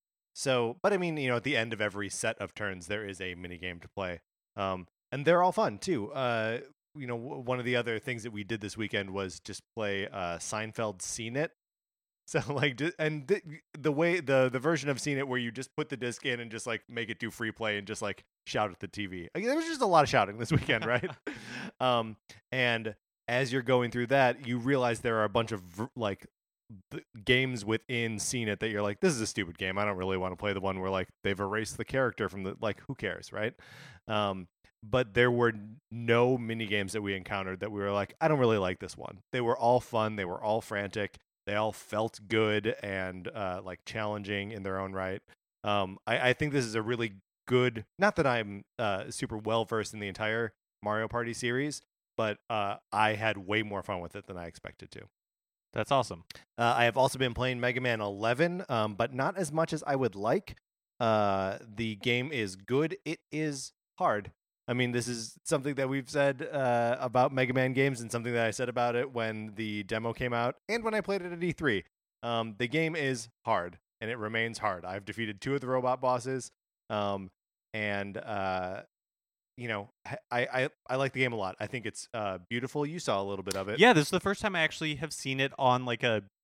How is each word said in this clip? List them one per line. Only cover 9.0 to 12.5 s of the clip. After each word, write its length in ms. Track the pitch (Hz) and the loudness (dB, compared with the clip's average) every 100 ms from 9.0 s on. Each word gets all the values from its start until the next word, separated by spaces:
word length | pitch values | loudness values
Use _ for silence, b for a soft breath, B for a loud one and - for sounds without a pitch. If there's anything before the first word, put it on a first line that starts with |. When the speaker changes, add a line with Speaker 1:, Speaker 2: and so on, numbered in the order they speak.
| 98 | -2
Speaker 1:
was 300 | 98 95 - | -4 -4 -8
just 220 | - 101 - - | -12 -14 -12 -4
play, 300 | 104 98 101 | -2 -2 -4
uh, 300 | 98 87 85 | -4 -4 -4
Seinfeld 640 | - 107 110 110 110 92 | -6 -6 -6 -4 -4 -4
Scene 340 | - - 113 131 | -8 -8 -4 -2
It. 160 | 160 _ | -4 _
<laughs> 60 | _ _ _ _ _ _ - | _ _ _ _ _ _ -4
So, 140 | 151 110 | -2 0